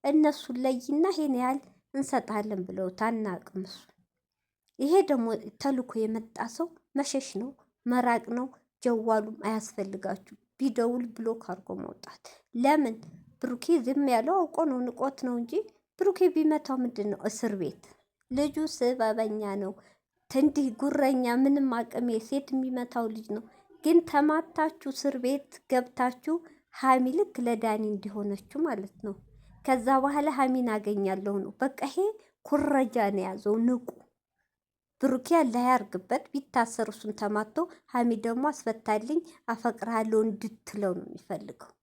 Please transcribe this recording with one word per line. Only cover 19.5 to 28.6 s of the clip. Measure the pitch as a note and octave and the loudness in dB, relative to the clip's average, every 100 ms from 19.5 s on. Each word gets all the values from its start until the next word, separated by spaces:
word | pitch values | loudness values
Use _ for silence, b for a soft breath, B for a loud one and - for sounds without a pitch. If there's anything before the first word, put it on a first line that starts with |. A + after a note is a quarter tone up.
| G3+ | -4
ነው፣ | G3 G3 b b _ _ _ | -6 -8 b b _ _ _
እንዲህ | C4 D4 D4 C4 A3 | 2 4 4 -2 0
ጉረኛ፣ | C#4 C4+ C4+ C4 B3 A#3+ | -2 2 2 2 2 4
ምንም | C#4 C#4+ C4+ | 6 4 2
አቅም | A#3 A#3 - A#3+ | 0 -4 -4 -2
የ-፣ | A3 | -2
ሴት | A3 C#4 C#4 | -2 -4 -2
የሚመታው | C4 C4 B3 B3 A#3+ A3+ | -4 -2 -4 -4 -4 -4
ልጅ | A3 - | -6 -8
ነው። | G#3 B B B - | -10 B B B -4
ግን | D4+ E4+ | 6 6
ተማታችሁ | E4 D4 D4+ D#4 E4 - D#4 D#4 C4+ | 6 4 4 2 -2 -2 -2 -2 -10
እስር | C4+ C#4+ C#4 | -2 -2 0
ቤት | B3 C#4 - - _ | -2 -2 -4 -20 _
ገብታችሁ | B3+ B3 - B3+ B3 - E4+ B B B | 0 0 -2 -2 -2 -4 -4 B B B
ሀሚ | - C4 C4 B3+ | -2 4 4 4
ልክ | D#4 G#4 - | 2 0 0
ለዳኒ | A#3+ A3+ A3+ G#3+ G#3+ | -2 0 0 0 -2
እንዲሆነችው | G3+ G3+ G3+ G3+ G3 - C#4+ | -4 -6 -6 -6 -6 -8 -2